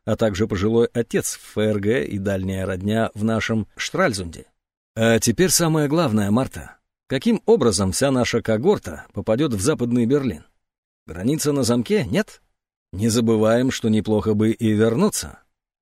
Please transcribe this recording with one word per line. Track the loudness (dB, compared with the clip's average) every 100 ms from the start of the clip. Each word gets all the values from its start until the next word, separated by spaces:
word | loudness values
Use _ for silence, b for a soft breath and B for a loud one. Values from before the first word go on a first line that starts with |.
а | -4 0
также | 0 0 -2
пожилой | 0 2 2 2
отец | 0 -2 -4 -4 -8
в | -10 -2
Ф |
Р | -2 0
Г | 0 0
и | -2 -4
дальняя | -4 -2 -4 -4 -4
родня | -4 -2 -2 -2
в | -2
нашем | -2 -2 -2 -4 -4 -10
Штральзунде». | -6 -2 0 -2 -8 -14 -20 _ _ _ _
«А | 0 2 4
теперь | 2 2 2
самое | 2 2 0 0
главное, | 0 0 0 2
Марта. | 0 0 -8 -16 -20 _ _ -8
Каким | -2 0 0 2
образом | 4 4 2 0
вся | 0 0
наша | 2 0 -2
когорта | 0 0 2 0 -2 -14 -12
попадет | -6 -2 0 0
в | 0
Западный | 0 0 0 0 2
Берлин? | 0 -2 -6 -12 _ _ _ _ _ -14
Граница | -4 -2 0 0
на | 0
замке, | 0 0 0 -2
нет? | 0 -2 -4 -10 _ _ _ _ _
Не | -4 0
забываем, | 2 2 2 4 2 0
что | -2 0
неплохо | 0 0 0 0
бы | 2 0
и | 0 0
вернуться». | 2 2 2 0 -2 -8 -14 _ _ _ _